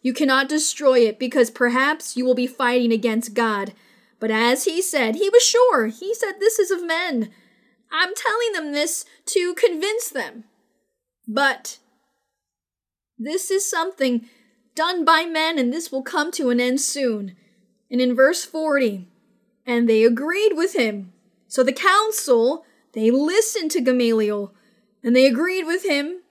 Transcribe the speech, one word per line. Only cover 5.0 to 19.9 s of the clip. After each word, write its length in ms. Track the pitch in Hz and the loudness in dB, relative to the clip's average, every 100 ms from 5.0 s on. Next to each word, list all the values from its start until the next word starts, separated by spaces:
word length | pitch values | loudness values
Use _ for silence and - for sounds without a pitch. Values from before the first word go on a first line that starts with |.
| 226 | -2
he 160 | 262 392 | -2 4
was 140 | 466 | 4
sure. 420 | - 466 494 302 220 | 6 4 4 4 0
He 280 | 220 381 | -4 -8
said, 260 | 440 415 381 | -4 -4 0
"This 180 | 403 427 | 0 0
is 140 | 381 | -2
of 100 | 359 | -2
men." 480 | 339 330 359 254 214 _ _ _ _ _ _ | -2 -4 -2 -4 -6 _ _ _ _ _ _
I'm 200 | 311 359 415 | -4 -4 -4
telling 360 | 480 440 466 | -4 -2 -4
them 180 | 392 302 | -4 -6
this 320 | 285 302 - - _ - | -4 -4 -4 -12 _ -4
to 280 | 381 359 | -2 -2
convince 540 | 359 466 330 392 440 - | 2 0 2 -4 -4 -6
them. 360 | 262 170 233 - _ _ _ _ _ _ _ - | -8 -10 -12 -20 _ _ _ _ _ _ _ -6
But 500 | 214 277 - - - _ _ _ _ _ _ _ _ _ _ _ _ _ - | 0 0 -2 -12 -18 _ _ _ _ _ _ _ _ _ _ _ _ _ -12
this 360 | 233 359 - | -6 -6 -2
is 180 | 392 - | -2 -2
something 580 | 330 339 - 269 240 - _ _ _ _ | -4 -4 -2 0 0 -4 _ _ _ _
done 300 | - 330 359 | -4 -2 0
by 220 | 311 320 339 | 2 2 2
men, 340 | 320 320 320 | -2 -2 0
and 120 | 240 | -2
this 200 | 311 330 | -2 -6
will 100 | 269 | -8
come 300 | 262 349 302 | -4 -4 -4
to 180 | 349 262 | -2 0
an 100 | 240 | 0
end 200 | 247 269 | 0 -2
soon. 560 | - 285 254 214 196 - _ _ _ _ _ | -4 -2 -2 -4 -8 -16 _ _ _ _ _
And 120 | 247 | 0
in 160 | 254 247 | 0 4
verse 280 | 269 349 | 4 4
forty, 640 | - 320 311 277 240 196 180 _ _ _ _ _ | -6 -4 0 2 0 -2 -14 _ _ _ _ _
"And 240 | - 240 | -4 0
they 140 | 233 | 2